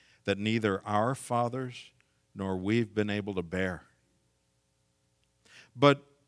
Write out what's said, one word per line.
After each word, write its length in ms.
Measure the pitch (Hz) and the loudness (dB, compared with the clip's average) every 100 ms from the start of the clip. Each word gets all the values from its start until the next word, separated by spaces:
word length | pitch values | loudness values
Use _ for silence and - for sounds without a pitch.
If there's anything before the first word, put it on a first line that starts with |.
| _ _ | _ _
that 120 | - 98 | -2 0
neither 500 | 107 113 107 95 107 | 0 0 0 -2 0
our 280 | 104 113 | 0 0
fathers 800 | 135 - 120 120 127 127 123 - _ _ _ _ | -2 -4 -2 -2 -4 -8 -12 -18 _ _ _ _
nor 240 | 101 95 92 | -8 -4 -2
we've 360 | 95 117 107 | 0 0 0
been 140 | 104 104 | -2 -2
able 260 | 104 101 92 | -2 -4 -6
to 60 | |
bear?" 440 | 85 92 92 87 - _ _ _ _ _ _ _ _ _ _ _ _ _ _ _ _ - - | -4 -2 -4 -4 -12 _ _ _ _ _ _ _ _ _ _ _ _ _ _ _ _ -20 -14
But 300 | 120 143 139 - _ | 4 6 6 0 _